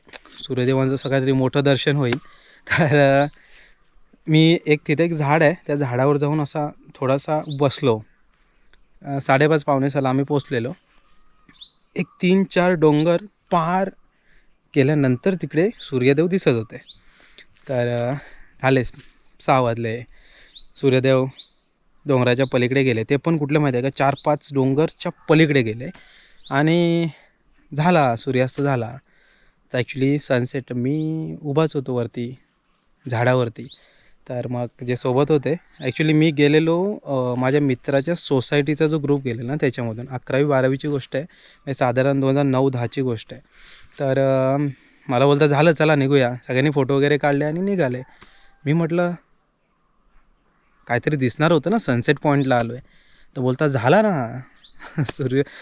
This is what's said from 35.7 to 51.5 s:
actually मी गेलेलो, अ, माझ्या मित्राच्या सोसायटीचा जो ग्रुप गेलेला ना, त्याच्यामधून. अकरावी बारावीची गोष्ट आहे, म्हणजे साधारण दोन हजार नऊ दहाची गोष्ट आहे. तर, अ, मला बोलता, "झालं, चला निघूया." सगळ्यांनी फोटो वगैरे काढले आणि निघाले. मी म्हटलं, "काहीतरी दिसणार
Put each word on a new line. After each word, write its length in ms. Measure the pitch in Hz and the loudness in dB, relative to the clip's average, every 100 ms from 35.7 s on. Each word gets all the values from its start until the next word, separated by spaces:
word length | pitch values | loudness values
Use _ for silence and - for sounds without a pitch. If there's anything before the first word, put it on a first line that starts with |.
| - | -10
actually 320 | 131 - 156 | -6 -2 2
मी 180 | 151 160 | 4 2
गेलेलो, 680 | 143 147 156 160 170 196 214 | 4 4 4 2 0 -2 -6
अ, 360 | - 135 123 123 | -6 -4 -2 -2
माझ्या 200 | 131 147 | 0 2
मित्राच्या 540 | 143 123 - 139 147 | 2 -2 0 -2 0
सोसायटीचा 720 | 175 - 135 - 147 143 147 156 | -4 -2 -2 0 0 0 0 0
जो 120 | 156 | 0
ग्रुप 240 | 139 143 | 0 -2
गेलेला 280 | 131 117 120 | -2 -6 -6
ना, 60 | 156 | -2
त्याच्यामधून. 480 | 139 127 117 110 127 | -2 -2 -6 -6 -10
अकरावी 360 | 127 - 131 | -12 -4 0
बारावीची 440 | 147 131 131 139 151 | 2 2 0 -2 -4
गोष्ट 280 | 139 - 135 | -6 -6 -8
आहे, 60 | |
म्हणजे 560 | 165 _ - _ 139 131 | -8 _ -20 _ -10 -4
साधारण 420 | 127 123 139 139 | -2 0 0 0
दोन 100 | 135 | 0
हजार 120 | 139 | 2
नऊ 280 | 139 127 135 | 2 2 0
दहाची 320 | 123 120 - | -2 -4 -4
गोष्ट 300 | 127 113 - | -4 -6 -10
आहे. 100 | 120 _ _ - - - - | -20 _ _ -20 -20 -16 -6
तर, 180 | 135 135 | -2 0
अ, 380 | 135 135 131 139 143 - _ _ - | 2 2 0 0 -2 -6 _ _ -4
मला 180 | 123 143 | 2 4
बोलता, 200 | 143 151 | 4 4
"झालं, 260 | 143 170 | 6 4
चला 220 | 156 156 | 4 4
निघूया." 400 | 147 135 139 123 | 4 4 4 2
सगळ्यांनी 360 | 123 - 127 147 | -2 -4 0 2
फोटो 260 | 143 131 139 | 2 0 2
वगैरे 220 | 143 147 | 2 2
काढले 260 | 147 143 | 2 0
आणि 160 | 151 165 | 0 -2
निघाले. 420 | 196 190 135 127 - - - _ _ _ 139 | -2 0 0 -2 -10 -20 -20 _ _ _ -2
मी 60 | |
म्हटलं, 380 | 165 160 175 175 170 _ _ _ _ _ _ _ _ _ _ _ _ _ _ _ _ - | 0 0 0 -2 -4 _ _ _ _ _ _ _ _ _ _ _ _ _ _ _ _ -6
"काहीतरी 300 | 120 151 147 | -4 -2 -2
दिसणार 360 | 127 - 160 | -2 0 2